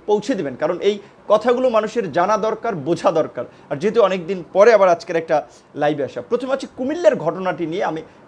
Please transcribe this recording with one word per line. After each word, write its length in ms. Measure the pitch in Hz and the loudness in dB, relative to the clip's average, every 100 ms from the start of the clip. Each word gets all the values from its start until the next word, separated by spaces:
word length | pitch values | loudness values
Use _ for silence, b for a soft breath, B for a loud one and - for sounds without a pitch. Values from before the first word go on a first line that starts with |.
| - | -2
পৌঁছে 280 | 208 214 | 0 0
দিবেন, 220 | 208 139 123 | -4 -4 -4
কারণ 240 | 151 175 | -4 0
এই 180 | 196 208 B B - | -2 -2 B B 0
কথাগুলো 400 | 208 240 247 254 | 2 4 2 2
মানুষের 440 | 220 208 240 190 | 2 0 -2 -2
জানা 240 | 147 185 214 | 0 2 2
দরকার, 380 | 214 220 233 | 0 -2 -4
বোঝা 360 | 180 135 170 - | -4 -2 0 2
দরকার। 340 | 226 139 - 120 B B | 2 0 -4 -12 B B
আর 60 | 143 | -4
যেহেতু 260 | 202 233 | 0 4
অনেক 240 | 190 190 165 | 2 2 -4
দিন 180 | 185 156 | -8 -2
পরে 220 | 185 226 | 2 4
আবার 140 | 214 185 | 6 4
আজকের 280 | 170 - 165 | 2 -2 -4
একটা 300 | 165 151 - B B | 0 -2 -2 B B
লাইভে 300 | 143 147 147 | -2 -2 0
আসা, 180 | 123 - | -4 -8
প্রথমে 300 | - 240 254 | -4 -4 -2
হচ্ছে 140 | 269 254 - | -4 -4 -6
কুমিল্লার 400 | 262 349 330 208 | -6 2 2 2
ঘটনাটি 500 | 156 180 190 165 160 | 0 -4 -4 -4 -4
নিয়ে 180 | 180 | -4
আমি 180 | 208 160 151 B | -4 -4 -10 B